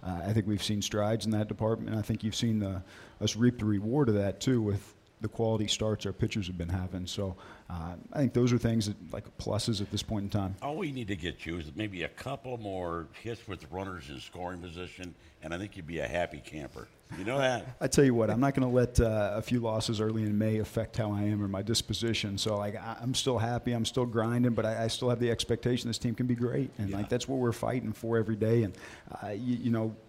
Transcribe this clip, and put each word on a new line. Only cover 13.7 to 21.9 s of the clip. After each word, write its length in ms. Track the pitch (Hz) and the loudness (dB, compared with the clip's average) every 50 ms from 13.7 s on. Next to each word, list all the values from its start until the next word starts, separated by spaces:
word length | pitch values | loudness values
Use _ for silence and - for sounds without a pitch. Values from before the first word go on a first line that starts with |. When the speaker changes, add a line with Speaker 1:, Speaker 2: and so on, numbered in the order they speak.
Speaker 2:
runners 380 | 76 92 98 95 92 87 76 - | -6 -6 -6 -6 -8 -10 -10 -10
in 100 | 71 67 | -12 -12
scoring 420 | - - - 87 87 87 92 87 87 | -12 -12 -12 -8 -8 -8 -8 -8 -10
position, 520 | 90 80 87 90 85 - - 90 90 78 - - - - - - | -10 -10 -10 -10 -10 -10 -12 -12 -12 -12 -14 -20 -20 -20 -14 -10
and 100 | 78 82 | -8 -6
I 60 | 87 | -6
think 180 | 98 104 - | -6 -8 -10
you'd 100 | 95 85 | -12 -10
be 120 | 73 82 80 | -8 -4 -4
a 100 | 73 58 | -4 -2
happy 320 | 67 85 87 82 - 73 69 | 0 0 0 -2 -4 -10 -14
camper. 460 | - - 78 71 64 - 65 58 - - - - - - 78 | -12 -12 -10 -10 -10 -12 -14 -16 -16 -18 -20 -18 -16 -10 -8
You 60 | 95 | -4
know 120 | 104 127 | -2 0
that? 300 | 139 139 131 127 113 90 127 123 | 2 2 2 2 0 -4 -8 -8
Speaker 1:
<laughs> 40 | - 170 | -4 -2
I 40 | |
tell 160 | 135 - - 147 | 2 6 6 6
you 100 | 135 123 | 6 6
what, 160 | 117 113 107 | 4 4 2
I'm 100 | 104 110 | 4 4
not 140 | 135 139 139 | 2 2 4
gonna 160 | - 131 127 | 2 2 4
let, 280 | 123 127 123 120 123 - | 6 4 4 4 4 4
uh, 340 | 120 113 110 107 104 101 98 | 4 4 4 2 0 0 0
a 80 | 110 110 | -2 -2
few 180 | - 123 123 | 0 0 0
losses 400 | 117 113 110 110 107 - 117 104 | 2 0 0 0 0 0 0 0
early 220 | 110 110 110 113 110 | 0 0 0 0 0
in 160 | 104 104 104 | 2 2 2
May 180 | 107 110 110 | 2 2 2
affect 400 | 107 104 - - 117 110 - - | 2 0 0 0 -2 -2 -2 -2
how 160 | - 113 107 104 | -2 0 0 0
I 120 | 101 104 | 0 2
am 180 | 107 107 104 104 | 2 2 2 0
or 40 | 98 | -2
my 120 | 98 95 | -2 -2
disposition. 800 | 101 104 113 110 - - | 0 0 0 0 0 -2